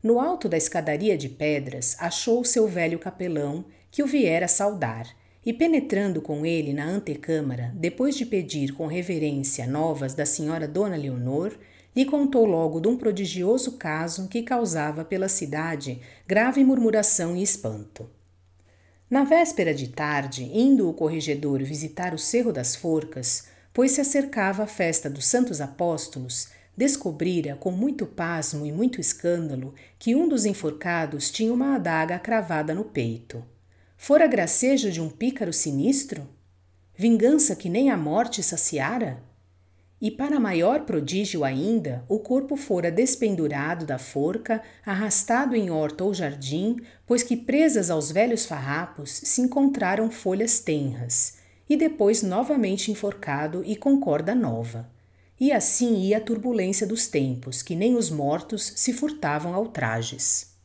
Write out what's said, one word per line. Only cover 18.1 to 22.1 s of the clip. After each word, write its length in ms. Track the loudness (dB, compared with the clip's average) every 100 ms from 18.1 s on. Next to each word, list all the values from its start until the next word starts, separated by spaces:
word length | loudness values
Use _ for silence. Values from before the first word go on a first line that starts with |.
| _ _ _ _ _ _ _ _ _ _
Na 140 | 2
véspera 500 | 6 6 4 2 0
de 140 | 0 -4
tarde, 560 | -4 -2 -2 -2 -8
indo 440 | -4 2 6 6 4
o 60 |
corregedor 680 | 0 -2 0 -2 -2 0 -2
visitar 500 | -2 -6 -8 -6 -6